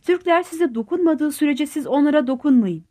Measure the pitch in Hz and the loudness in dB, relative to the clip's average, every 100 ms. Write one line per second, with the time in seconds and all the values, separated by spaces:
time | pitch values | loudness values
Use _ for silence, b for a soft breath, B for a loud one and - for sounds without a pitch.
0 | - 359 359 339 349 320 339 226 220 349 | -2 -2 2 0 0 -4 -2 -2 -6 0
1 | 330 302 302 285 302 277 294 311 269 269 | 0 0 -2 -2 -2 -2 -4 -6 -2 0
2 | 294 302 254 254 294 254 196 160 - | 2 2 0 -2 2 4 2 -6 -10